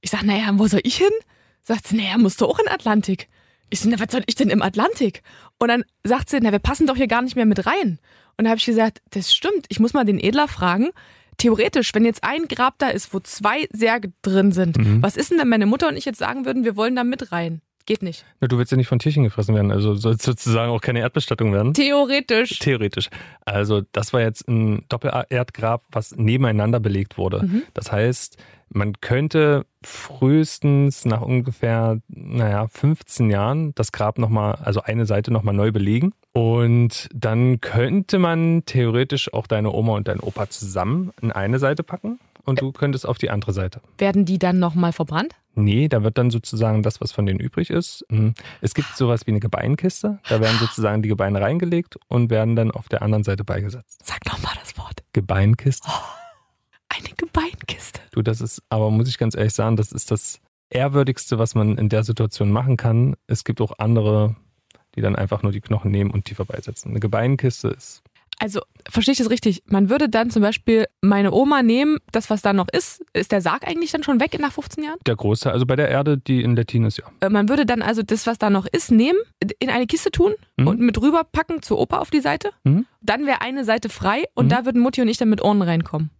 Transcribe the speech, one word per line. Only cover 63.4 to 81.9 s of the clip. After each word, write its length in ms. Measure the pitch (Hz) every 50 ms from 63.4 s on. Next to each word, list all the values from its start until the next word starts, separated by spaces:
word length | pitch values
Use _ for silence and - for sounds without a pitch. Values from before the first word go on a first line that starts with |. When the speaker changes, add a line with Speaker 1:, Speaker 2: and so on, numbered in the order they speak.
Speaker 2:
gibt 200 | - - 113 -
auch 160 | 117 104 - -
andere, 580 | 107 110 117 113 107 107 107 107 107 107 110 - _ _ _ _ _ _ _ _ _ _ _
die 60 | -
dann 160 | 107 101 101
einfach 260 | - 98 95 - 104
nur 100 | - 101
die 100 | 98 101
Knochen 280 | - - 110 104 - 101
nehmen 200 | 98 101 101 101
und 160 | 107 104 98
tiefer 180 | - - - -
beisetzen. 460 | - - - - - 107 - - -
Eine 100 | 110 113
Gebeinkiste 680 | 110 107 101 - 117 127 139 127 - 127 120 - - -
ist 340 | - - - - - - _ _ _ _ _ _ - -
Speaker 1:
Also, 220 | 220 208 196 - - _ _ _ _ -
verstehe 240 | - - 220 -
ich 60 | 277 -
das 100 | 247 220
richtig? 340 | 233 240 - 220 185 - _
Man 240 | - 202 196 202 190
würde 180 | 240 294 302 247
dann 220 | 214 226 226 240
zum 100 | 220 220
Beispiel 460 | 202 208 220 - _ - 226 220 220 - _ _
meine 300 | - 196 202 202 202 196
Oma 300 | - - 269 285 302 277
nehmen, 360 | 247 226 226 254 285 302 311 - _ -
das, 180 | - 220 214 -
was 100 | 214 208
da 120 | - 208
noch 160 | 196 196 180 -
ist, 320 | - 359 - - - - - _
ist 200 | _ - 190 -
der 100 | 220 196
Sarg 240 | 175 175 160 269 -
eigentlich 260 | - - 330 339 311
dann 100 | - 311
schon 180 | 302 - 277 233
weg 180 | 269 320 - -
nach 120 | 294 277
fünfzehn 320 | - - 285 - - - 302
Jahren? 140 | 302 320 359 -
Speaker 2:
Der 120 | - 117
Großteil, 360 | 107 - 104 107 - - 131
also 140 | - 120 127
bei 100 | 123 131
der 120 | 131 147 -
Erde, 280 | 127 135 143 151 147
die 260 | 139 - - 135 127
in 140 | 120 120 120
Lettin 280 | 117 113 - - 120 113
ist, 140 | 107 - -
ja. 60 | - - _ _
Speaker 1:
Äh, 80 | - 196
man 220 | 208 202 202 208
würde 160 | 262 285 285
dann 160 | 214 247 220
also 200 | - - 226 220
das, 240 | 208 - 208 226 -
was 120 | 233 233 -
da 100 | - 208
noch 180 | 202 190 190
ist, 240 | - - 339 - -
nehmen, 280 | 247 220 233 285 349 403 466 _ _ _ - 202 - _
in 100 | - 254
eine 180 | - 240 254
Kiste 240 | 220 - 320 - 392
tun 220 | - - 339 403 427 - - _ _
Speaker 2:
Mhm. 100 | - 131
Speaker 1:
und 140 | 156 196 233
mit 200 | 233 240 208 -
rüberpacken 600 | 214 285 302 330 320 _ - 311 320 - 339 320
zur 180 | - - - -
Oper 220 | - -